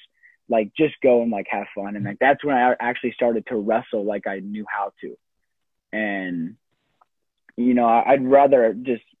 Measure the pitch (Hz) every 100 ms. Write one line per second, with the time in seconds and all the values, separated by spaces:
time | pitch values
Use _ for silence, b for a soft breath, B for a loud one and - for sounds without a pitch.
0 | _ b b b - 113 104 - 151 -
1 | 135 120 117 104 95 107 101 - 98 104
2 | 104 104 131 143 147 131 123 120 120 120
3 | 123 - 123 113 - 120 104 113 - 110
4 | 101 101 101 98 98 107 104 101 101 -
5 | - - _ _ _ _ _ _ _ 107
6 | 107 98 92 87 82 110 _ _ _ _
7 | _ _ _ _ _ - 123 123 117 117
8 | - 139 127 139 139 135 113 107 127 117
9 | _ _